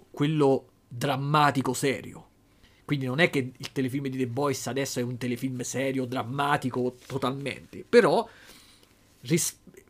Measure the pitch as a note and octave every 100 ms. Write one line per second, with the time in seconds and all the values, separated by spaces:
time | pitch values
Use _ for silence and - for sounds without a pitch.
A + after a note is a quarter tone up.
0 | - - D3 D#3 C#3 C3+ - _ - A#2+
1 | C#3+ C3+ C#3 D3+ D3 C3+ B2+ B2 C#3+ A#2
2 | G2+ - - _ _ _ _ _ - D3
3 | C3 C3 F3 C#3+ B2+ - C3 - C3 C#3
4 | C#3 C3 B2 A#2+ C#3+ C3 - B2+ C3+ -
5 | B2 B2 B2 A#2+ C3+ B2 A#2+ B2+ C3+ C3+
6 | B2+ C3 A2+ C#3 C#3+ D3 C#3 B2+ B2 -
7 | - C3+ B2+ C#3 C#3 G#2+ E2 F#2+ - A#3
8 | F#3 F3+ A3 - - - - _ _ _
9 | _ _ A#2+ D#3+ - - - - -